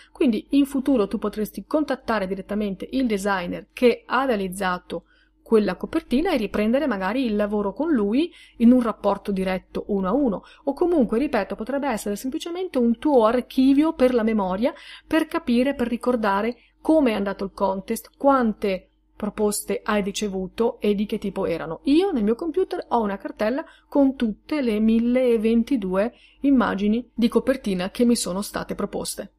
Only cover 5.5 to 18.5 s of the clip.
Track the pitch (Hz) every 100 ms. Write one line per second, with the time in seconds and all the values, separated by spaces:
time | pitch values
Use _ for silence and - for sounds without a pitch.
5.5 | 220 202 180 - 320 - 247 381 277 202
6.5 | 226 214 262 302 202 190 254 240 208 208
7.5 | 208 196 196 330 262 202 247 339 - -
8.5 | - 233 254 226 - 202 208 - 190 190
9.5 | 185 - - - 196 185 262 262 180 -
10.5 | - - 277 359 339 214 220 302 220 196
11.5 | 202 220 277 269 214 208 202 262 311 339
12.5 | 349 370 262 233 233 302 262 214 247 -
13.5 | - 262 277 311 320 254 247 220 214 185
14.5 | 190 262 - - - - 311 320 330 330
15.5 | 240 262 277 240 240 247 240 214 196 226
16.5 | 240 _ _ - 320 254 208 196 196 196
17.5 | - 196 190 190 226 - _ 277 269 226